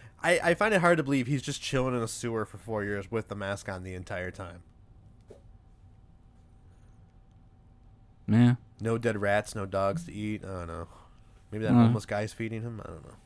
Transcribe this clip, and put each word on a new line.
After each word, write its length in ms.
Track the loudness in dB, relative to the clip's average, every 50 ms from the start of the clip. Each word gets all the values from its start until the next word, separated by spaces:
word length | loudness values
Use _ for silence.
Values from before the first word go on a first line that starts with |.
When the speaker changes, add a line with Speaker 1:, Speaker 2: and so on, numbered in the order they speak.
| -20 -20 -10 -2 0
Speaker 1:
I, 160 | 2 2 2 4
I 100 | 2 2
find 180 | 2 2 2 4
it 80 | 4
hard 160 | 6 6 4
to 60 | 4 2
believe 220 | 2 0 0 2
he's 140 | 0 -2 -2
just 200 | -2 -4 -8 -8
chilling 340 | -6 -2 0 0 0 0 0
in 60 | -2 -2
a 40 |
sewer 380 | -4 -4 -4 -4 -2 -2 -2 -4
for 120 | -4 -8 -12
four 240 | -8 -6 -4 -2 -2
years 260 | -2 -4 -4 -4 -4
with 180 | -4 -6 -4
the 80 | -6 -6
mask 320 | -6 -4 -4 -4 -4 -6 -8
on 140 | -8 -8 -8
the 100 | -8 -10
entire 340 | -10 -10 -8 -8 -8 -6 -8
time. 300 | -8 -10 -12 -14 -14 -16 -20 -20 -20 -20 -20 -20 -20 -20 -20 -20 -20 -20 -20 -20 -20 -20 -20 -20 -20 -20 -20 -20 -20 -20 -20 -20 -20 -20 -20 -20 -20 -20 -20 -20 -20 -20 -20 -20 -20 -20 -20 -20 -20 -20 -20 -20 -20 -20 -20 -20 -20 -20 -20 -20 -20 -20 -20 -20 -20 -20 -20 -20 -20 -20 -20 -20 -20 -20 -20 -20 -20 -8 0
Speaker 2:
Yeah. 280 | 4 6 8 8 8 6 4 -2 -10 -12 -6
Speaker 1:
No 180 | -2 -2 0
dead 200 | 0 0 0 0 2
rats, 340 | 2 2 2 2 0 -2 -4
no 100 | -6 -6
dogs 380 | -2 -2 0 0 0 0 -2 -6
to 60 | -8 -8
eat. 300 | -6 -6 -4 -6 -6 -8
I 40 |
don't 200 | -8 -8 -8 -8
know. 200 | -8 -8 -10 -10 -12 -14 -20 -20 -20 -20 -20 -20 -20 -20 -20 -16 -12
Maybe 120 | -8 -4 2
that 60 | 4
Speaker 2:
Hmm. 80 | 6 8 8
Speaker 1:
homeless 200 | 6 6 2 -2
guy's 280 | -4 -4 -4 -4 -6 -6
feeding 280 | -8 -8 -8 -8 -8
him. 200 | -8 -10 -10 -12 -12
I 40 | -14
don't 140 | -14 -16 -16
know. 100 | -18 -20 -20 -20